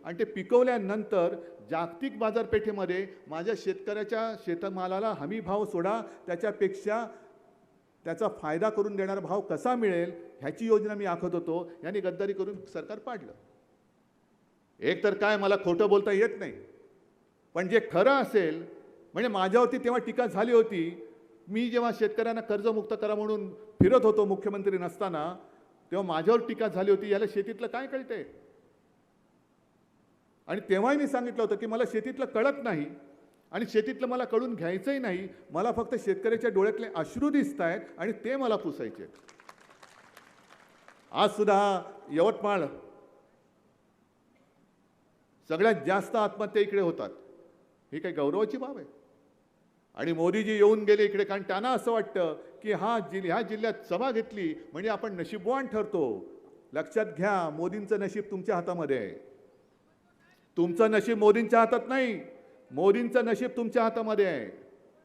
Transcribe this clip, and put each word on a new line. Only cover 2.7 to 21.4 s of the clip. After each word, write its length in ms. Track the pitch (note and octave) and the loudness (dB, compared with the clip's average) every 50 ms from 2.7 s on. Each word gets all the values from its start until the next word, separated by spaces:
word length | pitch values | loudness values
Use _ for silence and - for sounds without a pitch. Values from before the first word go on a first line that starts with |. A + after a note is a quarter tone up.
| G#3 G3 G#3+ F3 F3+ F#3 G3 F#3+ - - - | -4 -4 -4 -2 -2 -4 -4 -8 -12 -18 -16
माझ्या 280 | C#3 D3+ E3 E3+ G#3+ A3 | -12 -10 -6 -4 -4 -4
शेतकऱ्याच्या 760 | F#3 - F#3+ F#3 F#3+ - G#3+ G#3 G#3+ G#3 G#3 A3+ A3 A3+ A3+ A3 - - | -2 -4 -6 -6 -4 -6 -6 -4 -4 -4 -4 -4 -4 -4 -4 -6 -8 -6
शेतमालाला 680 | F3+ E3+ E3+ G3+ G3 F#3+ F#3+ F#3 F#3 F#3+ F#3+ G#3+ A3 G3+ C3+ | -6 -6 -4 -4 -6 -6 -4 -4 -2 -2 -2 -2 -2 -4 -4
हमी 220 | C#3+ D#3+ G#3 A3+ | -6 -6 -6 -6
भाव 240 | F#3 F3 G3 G#3 G#3+ | -4 -2 -2 -2 -2
सोडा, 380 | G#3 G#3 F3 E3+ F#3+ G#3+ A3+ G#3+ - - - - | -2 -2 -2 0 0 0 -2 -4 -10 -16 -16 -8
त्याच्यापेक्षा 800 | - F3 F3 A3 G#3+ G3+ G#3 G3+ F#3 F#3+ - - G#3 G#3+ A#3 A#3 - - - - - - - _ _ _ _ _ _ _ _ _ _ _ _ _ | -8 -6 -2 -2 -4 0 0 0 0 0 -4 -4 -2 -2 -2 -4 -6 -12 -18 -20 -20 -20 -20 _ _ _ _ _ _ _ _ _ _ _ _ _
त्याचा 240 | - E3 E3 A3 G3+ | -8 -4 -2 -2 -2
फायदा 420 | G#3+ - - D3+ D#3 E3+ G#3 G#3+ | -2 -2 -4 -2 0 2 0 0
करून 260 | G#3+ G#3+ G3+ G#3+ G3+ | 2 0 0 0 0
देणारा 240 | G3 F#3+ F#3+ G3 G3 | -2 -2 -2 -2 -4
भाव 200 | F#3 - F#3 G#3 | -2 -2 -2 -2
कसा 340 | F#3+ - - D3+ - B3 B3+ | 0 -2 -4 -2 0 0 0
मिळेल, 380 | B3 A3+ G3+ F3+ E3+ E3+ F3 F3 - - - - - | 2 2 2 2 0 0 -2 -6 -10 -16 -18 -18 -10
ह्याची 260 | - - - - A3+ | -8 -8 -6 -4 2
योजना 280 | A3+ A3 G#3 G#3+ G#3 G#3 | 4 4 4 4 0 -4
मी 100 | G3+ G3+ | -4 -2
आखत 300 | F#3 F3 E3+ F3+ F3 F3 | -4 -2 -2 -2 -2 -2
होतो. 360 | E3+ - E3+ D#3+ F3 E3+ E3+ - - - | -2 -2 -2 -4 -4 -4 -6 -12 -12 -10
यांनी 160 | E3 G3+ G#3 | -6 -6 -2
गद्दारी 320 | F#3 F#3 - E3+ G3+ G3+ G3 | -4 -4 -4 -2 -4 -4 -2
करून 320 | F#3+ F#3+ G3 G3 F#3 - | -4 -4 -6 -6 -10 -14
सरकार 320 | - - E3+ D3+ - G#3 G#3+ | -12 -12 -12 -10 -10 -12 -12
पाडलं. 340 | - C4 A#3+ G3+ C3+ G#2 - - _ _ _ _ _ _ _ _ _ _ _ _ _ _ _ _ _ _ _ _ _ _ _ _ _ _ _ - | -10 -10 -10 -10 -12 -16 -20 -20 _ _ _ _ _ _ _ _ _ _ _ _ _ _ _ _ _ _ _ _ _ _ _ _ _ _ _ -2
एक 240 | - C3+ F3+ F3 - | 0 0 0 2 0
तर 100 | G3+ G3 | 0 0
काय, 220 | G3 G3+ G#3 G#3+ | 2 2 2 2
मला 200 | G3+ G3 G3 G3+ | 2 4 2 2
खोटं 320 | G3 - F#3 E3+ E3+ G#3+ G3+ | 2 2 0 2 4 4 6
बोलता 240 | G#3 G3+ G3+ G#3+ G3+ | 6 4 4 2 2
येत 260 | F#3+ A3 A3+ - G3 | 2 2 2 0 -6
नाही, 140 | G3 C#3 A2+ - - - - - - - _ _ _ _ _ _ _ _ _ _ _ _ _ | -10 -12 -12 -14 -18 -20 -20 -20 -20 -20 _ _ _ _ _ _ _ _ _ _ _ _ _
पण 140 | E3+ F#3 F3+ | -4 -2 4
जे 120 | G#3+ A3 A3 A3 - | 4 2 2 4 2
खरं 180 | E3+ G3+ C4 | 4 6 6
असेल, 540 | C#4 C4+ A#3 - - G#3 F3 D#3 D#3 E3 E3+ - - - - - - - - - - | 6 6 4 4 4 4 4 4 0 -4 -8 -12 -16 -20 -20 -20 -20 -20 -20 -10 -4
म्हणजे 140 | F3 A#3 B3 | -2 -2 0
माझ्यावरती 500 | G3+ G3 F#3 F#3+ F#3+ A#3+ B3 A#3+ B3+ B3+ | 0 2 2 4 6 6 6 6 2 0
तेव्हा 200 | - A#3+ B3 B3 | 0 0 0 0
टीका 280 | A#3+ A#3 - B3 B3 | 0 -2 -2 0 -2
झाली 260 | G#3+ E3+ F#3+ A3+ A#3+ A#3+ | 0 0 0 2 6 6
होती. 560 | A3+ A3 A3 G#3 E3+ D#3+ E3+ F3 - - - - - - _ - - | 6 6 6 2 -2 -2 -2 -4 -8 -14 -18 -20 -20 -20 _ -20 -20